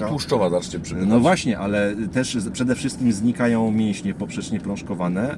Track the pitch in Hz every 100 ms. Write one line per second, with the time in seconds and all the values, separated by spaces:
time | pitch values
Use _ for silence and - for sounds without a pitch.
0 | 104 147 - 123 92 87 - 87 - 90
1 | 95 120 139 185 127 101 101 104 101 101
2 | 104 127 127 120 92 - 127 120 131 -
3 | 123 98 117 120 120 113 113 110 110 98
4 | 101 92 98 101 90 101 90 98 - 90
5 | 87 92 127